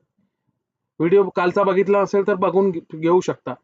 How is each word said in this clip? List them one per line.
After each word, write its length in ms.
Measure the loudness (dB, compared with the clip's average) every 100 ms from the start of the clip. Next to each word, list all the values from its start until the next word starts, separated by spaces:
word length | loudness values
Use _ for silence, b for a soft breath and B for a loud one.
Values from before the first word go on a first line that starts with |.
| _ _ _ _ _ _ _ _ _ -4
व्हिडिओ 300 | 2 2 2
कालचा 340 | 0 -2 0
बघितला 360 | 0 0 2 0
असेल 280 | 0 -2 -2
तर 80 |
बघून 360 | -2 0 0 0
घे-, 260 | -4 -12 -4
घेऊ 240 | 0 0
शकता. 340 | 0 -8 -10 -14